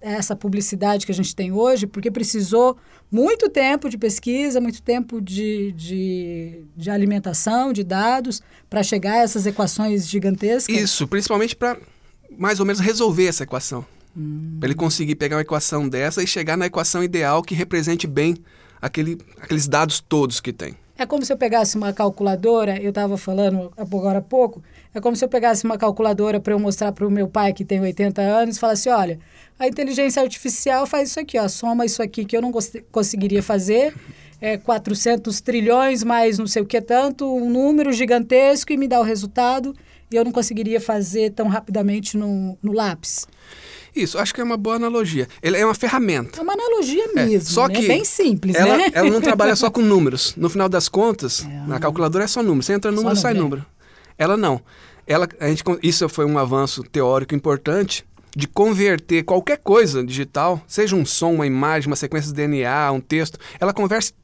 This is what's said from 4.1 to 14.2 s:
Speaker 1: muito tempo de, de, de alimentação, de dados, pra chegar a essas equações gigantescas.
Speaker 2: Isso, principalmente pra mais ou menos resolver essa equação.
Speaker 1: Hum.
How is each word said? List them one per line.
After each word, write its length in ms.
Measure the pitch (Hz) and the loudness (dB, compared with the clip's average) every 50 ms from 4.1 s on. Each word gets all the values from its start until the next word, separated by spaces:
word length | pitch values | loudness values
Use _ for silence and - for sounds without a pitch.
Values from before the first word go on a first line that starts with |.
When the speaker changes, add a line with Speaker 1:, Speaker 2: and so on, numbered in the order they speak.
| 208 - - 240 240 262 285 294 247 254 | -2 -2 -4 -4 -2 -2 -2 0 0 0
Speaker 1:
muito 220 | 240 233 226 - - | 0 -2 -4 -6 -2
tempo 360 | - 240 247 240 240 233 226 | -2 -2 -2 -2 -4 -6 -8
de, 540 | 202 185 185 196 214 214 214 208 202 202 190 | -8 -6 -6 -4 -2 -2 -2 -2 -4 -4 -6
de, 880 | 160 160 170 185 190 185 190 185 180 180 170 170 165 165 165 165 170 160 147 151 | -8 -10 -8 -6 -4 -4 -2 -4 -4 -6 -8 -8 -8 -10 -10 -12 -16 -20 -20 -16
de 140 | 165 165 190 | -10 -6 -4
alimentação, 800 | 208 202 202 202 208 202 196 190 170 - - 214 220 240 254 269 254 | 0 2 2 2 2 0 -2 -4 -4 -2 -2 0 0 0 0 0 0
de 100 | 202 202 | -2 -2
dados, 600 | 175 190 190 208 226 247 262 247 254 226 - - - - - _ _ | -2 -2 0 2 2 0 0 -2 -4 -6 -8 -10 -16 -20 -20 _ _
pra 140 | - 214 196 | -2 -2 0
chegar 320 | - - 202 175 196 214 | 0 -2 -2 -2 0 2
a 80 | 233 240 | 2 2
essas 240 | 226 233 220 190 | 2 2 0 -2
equações 600 | 202 202 202 208 180 - - 214 214 208 202 180 | -2 0 0 -2 -2 0 -2 0 0 0 -2 -2
gigantescas. 720 | 160 185 202 180 196 196 190 - 208 226 254 254 - 220 | -2 -4 -2 0 0 -2 0 0 0 0 0 0 0 0
Speaker 2:
Isso, 320 | 208 214 190 - - 165 123 | 0 0 0 0 -2 -2 -2
principalmente 480 | - 196 202 - 226 202 214 233 - | -2 -2 0 0 0 0 0 -2 -2
pra 220 | - - 240 247 - - - - _ _ - _ _ _ - - - | -2 -2 -4 -4 -4 -10 -20 -20 _ _ -20 _ _ _ -20 -10 -4
mais 220 | 175 202 208 190 | -2 -2 0 2
ou 60 | 196 | 2
menos 140 | 196 202 208 | 0 2 2
resolver 440 | 185 214 226 220 233 214 175 165 185 | 2 0 2 2 2 0 2 2 2
essa 180 | 180 160 - 143 | 2 2 -2 -6
equação. 380 | - - 127 - - 139 123 127 - - - - _ _ | -6 -8 -8 -6 -6 -10 -10 -12 -14 -20 -20 -20 _ _
Speaker 1:
Hum. 440 | 170 | -12